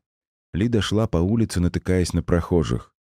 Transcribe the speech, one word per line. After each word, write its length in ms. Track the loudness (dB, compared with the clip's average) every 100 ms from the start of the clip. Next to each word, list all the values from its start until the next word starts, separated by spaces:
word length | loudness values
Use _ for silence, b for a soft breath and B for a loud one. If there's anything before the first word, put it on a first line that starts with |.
| _ _ _ _ _
Лида 300 | -4 0 0
шла 240 | 0 0 0
по 120 | 0
улице, 420 | 0 0 0 0
натыкаясь 520 | 0 -2 0 0 0
на 100 | -2
прохожих, 720 | 0 0 2 0 0 -4 -6 _